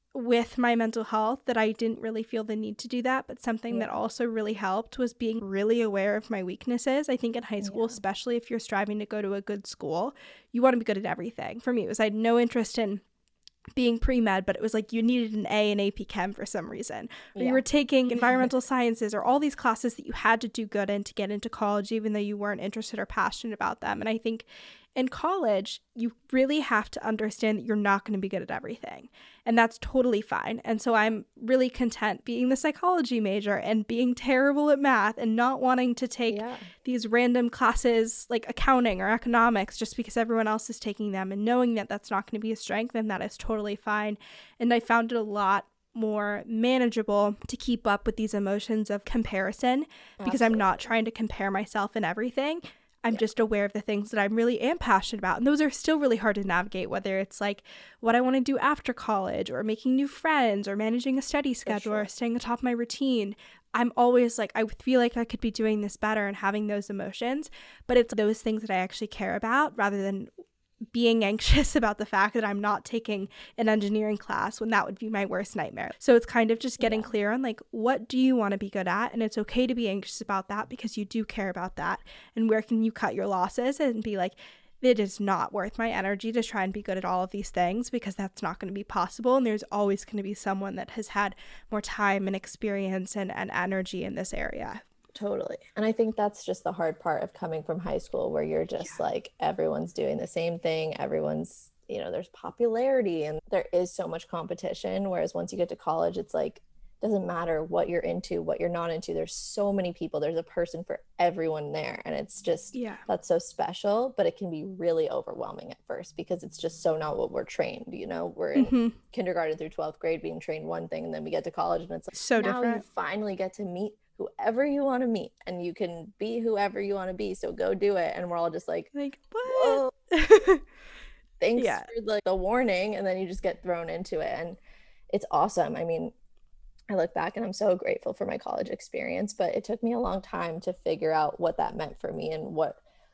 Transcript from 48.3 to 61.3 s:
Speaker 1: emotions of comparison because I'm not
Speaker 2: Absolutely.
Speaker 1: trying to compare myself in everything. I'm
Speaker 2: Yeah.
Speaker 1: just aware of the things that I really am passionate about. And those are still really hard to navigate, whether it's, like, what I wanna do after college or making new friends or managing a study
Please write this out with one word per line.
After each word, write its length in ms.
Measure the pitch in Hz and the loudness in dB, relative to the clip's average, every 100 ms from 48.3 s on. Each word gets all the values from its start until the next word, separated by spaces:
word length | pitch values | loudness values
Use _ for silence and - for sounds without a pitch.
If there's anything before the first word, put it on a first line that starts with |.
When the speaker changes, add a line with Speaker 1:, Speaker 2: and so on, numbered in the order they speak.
Speaker 1:
emotions 560 | 202 196 208 - 220 208 | 0 0 -2 0 -2 0
of 160 | 202 | -4
comparison 800 | - 247 - 190 190 - 247 262 320 - - - | -2 -2 0 -2 -2 0 2 2 -2 -10 -20 -6
because 160 | 202 247 | -2 4
I'm 140 | 226 | 4
not 220 | 220 190 214 | 6 4 2
Speaker 2:
Absolutely. 100 | - | 0
Speaker 1:
trying 180 | 226 | 0
to 60 | 220 | 0
compare 400 | - 220 - 196 | -2 -4 -2 -2
myself 460 | 196 202 214 202 220 | -2 -2 -2 -2 0
in 60 | |
everything. 580 | 175 202 247 262 285 339 - - _ _ | -2 -2 -2 -2 -2 -4 -8 -20 _ _
I'm 80 | 226 | -2
Speaker 2:
Yeah. 60 | 214 | 0
Speaker 1:
just 180 | 220 - | 0 2
aware 260 | 220 208 | 2 2
of 80 | 202 | 0
the 80 | 208 | -2
things 300 | 208 208 208 | -2 -2 0
that 80 | 220 | 0
I 40 | |
really 360 | 202 220 233 240 | 2 4 2 2
am 180 | 262 339 | 0 0
passionate 420 | 247 196 - 208 | 4 4 2 -2
about. 180 | 185 185 | -2 2
And 80 | 254 | 4
those 140 | 294 | 4
are 100 | 302 | 2
still 260 | - - 311 | 2 2 4
really 160 | 277 226 | 4 4
hard 180 | 226 202 | 2 0
to 80 | |
navigate, 460 | 202 175 208 - - | 2 0 0 -4 -4
whether 300 | 190 196 190 | -4 -2 -2
it's, 200 | 196 - | -2 -2
like, 220 | 202 202 - - - - | -4 -4 -12 -20 -20 -2
what 160 | 226 240 | 4 6
I 40 | |
wanna 200 | 254 262 | 6 4
do 180 | 247 269 | 2 2
after 340 | 269 294 - | 2 2 -2
college 560 | - - 202 185 202 - | -4 -2 0 0 -2 -2
or 140 | 123 | -2
making 320 | 214 220 254 | -2 0 2
new 140 | 262 277 | 2 0
friends 580 | - 320 294 233 202 202 | -2 2 4 4 2 -2
or 80 | |
managing 420 | 202 220 240 269 262 | -2 0 0 0 0
a 60 | |
study 320 | - | 0